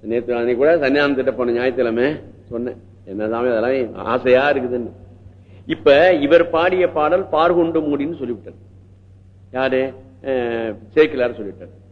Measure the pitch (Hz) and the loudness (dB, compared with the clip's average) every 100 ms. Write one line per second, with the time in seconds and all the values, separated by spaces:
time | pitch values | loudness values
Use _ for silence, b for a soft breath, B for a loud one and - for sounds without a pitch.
0 | 107 117 120 120 120 120 143 170 139 143 | -4 -6 -4 -4 -2 2 2 2 2 2
1 | 143 135 127 110 120 120 127 123 120 113 | 2 0 -2 -2 -2 0 -2 0 -2 0
2 | 131 151 - - - 117 123 - - - | -2 -2 -12 -20 -14 -10 -8 -10 -20 -20
3 | - 98 107 113 123 117 117 135 117 95 | -14 -8 -4 -2 0 0 0 -2 -4 -8
4 | 95 120 127 127 143 139 123 123 113 - | -4 -2 4 4 4 0 -2 -6 -8 -12
5 | - - - b b b - 160 - 139 | -20 -20 -20 b b b -10 -2 4 6
6 | 180 175 143 165 170 165 175 185 175 156 | 6 4 4 4 4 0 0 2 0 0
7 | 151 180 185 156 170 175 165 165 151 143 | 0 0 0 0 2 2 2 0 -2 -2
8 | 143 170 127 110 95 95 - - - - | -4 -6 -8 -10 -12 -20 -20 -20 -20 -20
9 | - - - - - 127 131 131 131 - | -20 -20 -20 -20 -12 -4 -2 0 -2 -6
10 | - - 135 131 120 117 113 101 - - | -20 -14 -6 -4 -2 -4 -6 -8 -6 2
11 | 156 139 120 120 101 87 87 - - | 2 2 -4 -4 -12 -14 -20 -20 -20